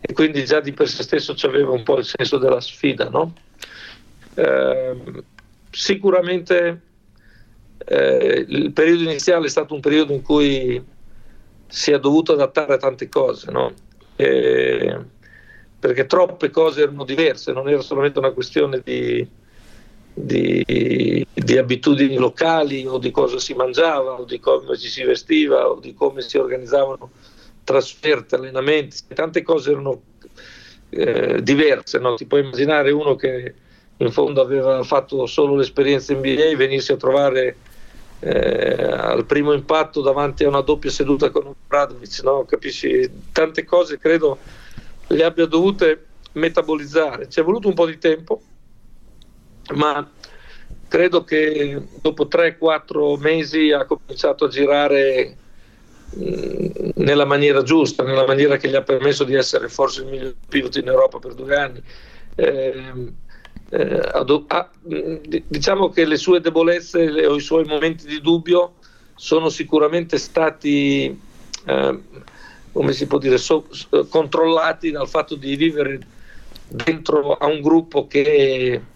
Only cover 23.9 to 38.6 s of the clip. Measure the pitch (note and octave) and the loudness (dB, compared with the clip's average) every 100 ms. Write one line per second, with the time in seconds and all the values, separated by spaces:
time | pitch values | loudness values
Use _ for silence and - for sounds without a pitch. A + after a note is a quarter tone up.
23.9 | D3 C3 B2+ A#2+ B2 - C3+ C3+ B2+ A#2+ | 0 -4 -6 -10 -6 0 0 0 -8 -6
24.9 | - B2+ B2 - D#3+ D3 C3 B2 - B2+ | -6 -2 -2 2 2 4 2 2 -2 -8
25.9 | - C#3 C3+ B2 C#3+ C3 B2+ B2 C#3 C3+ | -2 -2 -2 -6 -2 -2 -4 -2 0 0
26.9 | C3 B2+ _ - - - - - C3+ C3 | -4 -14 _ -20 -20 -20 -20 0 0 0
27.9 | - D#3 C#3 A2+ B2+ C3 C3 C3+ D#3 C#3+ | -6 -2 -2 0 -6 -4 -4 0 0 -2
28.9 | - - - D#3+ E3+ E3+ D#3+ C3 C#3+ C#3 | -12 -14 -4 -2 -2 0 0 2 -2 -2
29.9 | C3 _ _ - - - - - - _ | -6 _ _ -20 -20 -20 -20 -20 -20 _
30.9 | - D#2 - - - B2 C#3 D3+ C3+ - | -2 0 0 0 0 2 4 4 2 -2
31.9 | C3 B2 A#2 B2+ C#3+ C#3 B2 C#3+ D#3 C#3 | -2 -2 -4 0 0 0 -2 0 2 2
32.9 | D3 D3 C3+ C3+ B2+ B2 - _ _ _ | 2 0 0 -2 -4 -8 -16 _ _ _
33.9 | _ B2 A#2 C#3+ C#3+ B2+ C3+ C3 C3 B2 | _ -2 0 0 2 2 2 2 0 2
34.9 | - C3+ C#3 B2 - D3 C#3 C3+ - C#3 | 0 0 -4 -2 2 2 4 0 2 2
35.9 | C#3 C3+ C3+ C3+ C3 D#3 D3 C3 C3+ A#2+ | 2 0 -2 0 2 2 4 2 0 -2
36.9 | C#3 B2+ C3+ C#3+ C3 B2+ B2 - - - | 0 2 2 2 2 -2 -4 -18 -20 -20
37.9 | - - - - - - A#2+ | -20 -20 -12 -2 0 0 0